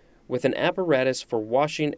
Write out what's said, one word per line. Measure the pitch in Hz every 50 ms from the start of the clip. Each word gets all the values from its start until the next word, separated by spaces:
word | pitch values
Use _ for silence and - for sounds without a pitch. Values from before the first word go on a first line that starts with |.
| _ _ _ _ _
with | - 127 123 -
an | 131 -
apparatus | - 139 175 - 190 185 170 147 127 131 131 127 -
for | - - - 113
washing | 107 107 117 131 147 151 - - 151 147 139